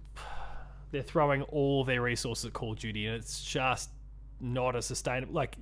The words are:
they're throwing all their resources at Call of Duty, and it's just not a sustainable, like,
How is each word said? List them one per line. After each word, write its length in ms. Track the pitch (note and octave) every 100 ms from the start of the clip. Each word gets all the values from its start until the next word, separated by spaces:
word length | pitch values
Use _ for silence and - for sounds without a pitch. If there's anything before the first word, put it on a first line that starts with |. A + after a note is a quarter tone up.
| - - - - - - - - -
they're 120 | C#3+
throwing 400 | B2 E3+ D3 C#3
all 420 | C#3 D3+ C#3 C#3
their 180 | C3 B2
resources 420 | A#2+ A#2 B2 A2+ A#2
at 60 |
Call 200 | - A#2
of 60 | G#2+
Duty, 280 | A2 G#2+ G#2+
and 100 | A2+
it's 260 | A2 -
just 480 | - C#3 C3 B2 - - - - - -
not 360 | B2+ B2+ B2+ B2
a 60 |
sustainable, 500 | - B2+ - B2+ B2+
like, 220 | D#3+ A#2+ -